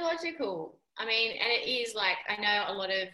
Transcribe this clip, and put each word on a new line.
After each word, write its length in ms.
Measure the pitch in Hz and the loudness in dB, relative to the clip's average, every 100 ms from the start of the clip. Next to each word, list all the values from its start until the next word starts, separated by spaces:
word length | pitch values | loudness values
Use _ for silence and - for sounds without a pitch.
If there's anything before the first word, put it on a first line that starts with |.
logical. 760 | 339 330 330 330 226 175 160 - _ - | 0 0 -2 -2 -2 -2 -6 -12 _ -6
I 80 | 226 | 0
mean, 260 | 226 226 | 2 2
and 180 | - 220 | 0 2
it 180 | 233 - | 2 0
is, 260 | 247 233 214 | -2 -2 0
like, 220 | 196 175 - | 0 0 -2
I 80 | 208 | -2
know 240 | 208 208 202 | 2 2 2
a 60 | |
lot 160 | 196 190 | -2 -2
of 180 | 190 185 | -2 -2